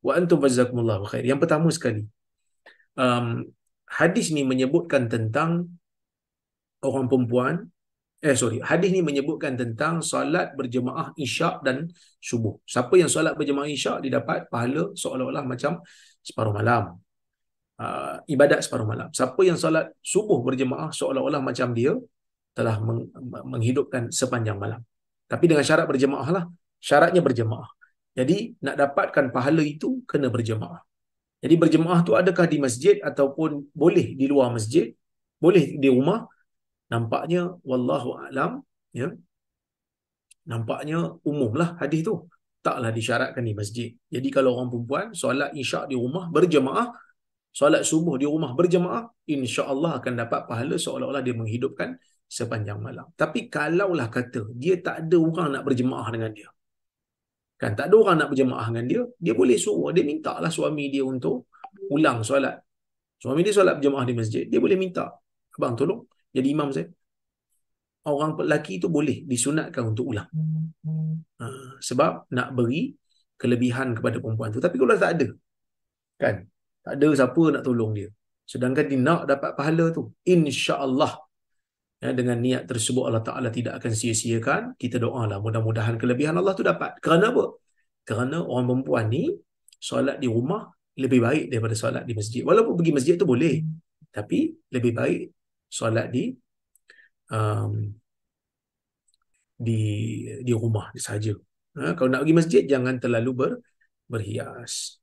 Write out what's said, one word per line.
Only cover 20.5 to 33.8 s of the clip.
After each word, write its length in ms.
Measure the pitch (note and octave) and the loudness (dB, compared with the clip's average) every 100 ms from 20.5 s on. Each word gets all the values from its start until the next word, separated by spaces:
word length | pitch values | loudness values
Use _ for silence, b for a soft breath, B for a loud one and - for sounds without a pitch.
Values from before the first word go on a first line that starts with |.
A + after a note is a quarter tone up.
| B2+ B2+ C3+ D#3 | 0 -2 -2 -6
seolah-olah 520 | - C3+ C3+ C3+ D3 | -4 -2 -2 0 -2
macam 320 | C3 B2+ B2 A#2 | -2 -2 -2 2
dia 160 | C3 B3 - _ _ _ _ - | 0 0 -6 _ _ _ _ -2
telah 200 | A#2 G#2+ | -2 0
meng-, 280 | A2+ A#2 - - B2+ - | -2 -4 -6 -14 -14 -12
menghidupkan 680 | B2+ B2 A2+ C3 - B2+ A#2 | -8 -2 0 2 0 -4 -4
sepanjang 440 | - B2+ B2 A2 G2+ | -4 -2 -2 -2 -4
malam. 240 | G#2 A2+ - _ _ _ | -6 -8 -16 _ _ _
Tapi 200 | _ A#2 E3+ | _ 2 4
dengan 160 | D3+ | 6
syarat 240 | C#3 D#3 D#3 | 6 4 4
berjemaah 400 | C#3 C3+ C#3+ C3 | 2 2 0 -2
lah. 160 | F#3 E3+ - _ _ | -2 -4 -12 _ _
Syaratnya 480 | - D3 F3 F3+ | 2 4 6 4
berjemaah. 440 | - A#2 A2 A#2 - _ b _ _ | 4 2 0 -4 -10 _ b _ _
Jadi, 420 | - C3 G3+ A#3 - | -2 0 0 -2 -6
nak 160 | - C#3+ | -6 0
dapatkan 560 | C#3 - - - C3+ | 0 2 0 0 0
pahala 320 | C3+ B2+ E3 | 0 2 2
itu, 400 | D3+ D3 - C4 | 2 -2 -4 -4
kena 240 | - D3+ C3 | -2 0 0
berjemaah. 540 | A2 A2+ A2 - E3+ _ _ _ _ _ _ | 0 -2 -4 -6 -14 _ _ _ _ _ _
Jadi, 140 | - D#3+ | 4 6
berjemaah 480 | D#3+ D#3 E3 F3 | 6 4 4 4
tu 80 | E3+ B2+ | 4 4
adakah 240 | F3+ F3+ E3+ | 4 4 2
di 80 | D3+ | 2
masjid 400 | C3+ A#2+ E3+ G3+ | 0 4 4 4
ataupun 720 | G3+ - C#3 C#3 D#3+ D3 - | 2 2 0 2 -2 -4 -10
boleh 400 | D3 | 2